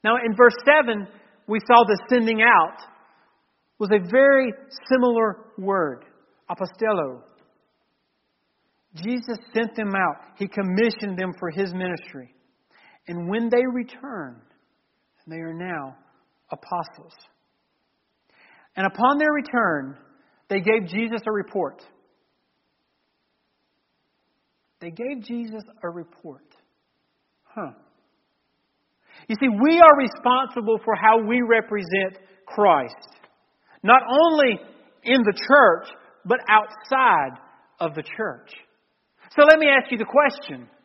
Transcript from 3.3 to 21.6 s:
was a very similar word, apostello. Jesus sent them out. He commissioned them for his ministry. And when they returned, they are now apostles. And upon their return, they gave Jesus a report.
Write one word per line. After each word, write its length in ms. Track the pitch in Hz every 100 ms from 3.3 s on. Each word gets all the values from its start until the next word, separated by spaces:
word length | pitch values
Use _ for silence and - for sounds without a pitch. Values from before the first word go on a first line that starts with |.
| _ _ _ _ _
was 120 | 208
a 180 | 208 175
very 420 | 240 277 269 254 - - - -
similar 540 | 262 247 233 220 190 - -
word, 440 | 190 196 151 123 - _ _ _ _
apostello. 720 | - - - 220 196 143 123 _ _ _ _ _ _ _ _ _ _ _ _ _ _ _ _ _ 165
Jesus 420 | 190 247 226 226 -
sent 220 | 220 226 226
them 180 | 208 196
out. 200 | 180 147 - _
He 100 | 190
commissioned 680 | - 190 185 233 214 208 185
them 160 | 185 165
for 140 | 170
his 200 | 160 196
ministry. 600 | 180 185 170 - 139 123 _ _ _ _ _ _ _ -
And 220 | 175 170
when 200 | 214 233
they 120 | 240 254
returned, 680 | 247 247 - 277 220 139 117 _ _ _ _ _ _ _ _ -
they 80 | 165
are 180 | 165
now 420 | 165 180 165 135 135 _ _ _ _ _
apostles. 640 | - - 180 160 - - _ _ _ _ _ _ _ _ _ _ _ _ _ _ _ _ -
And 120 | 190
upon 320 | 190 247 285
their 120 | 302
return, 680 | 294 - 247 202 151 135 139 _ _ _ _ _
they 100 | 196
gave 280 | 185 220 175
Jesus 340 | 190 226 220 214
a 40 |
report. 520 | 208 - 202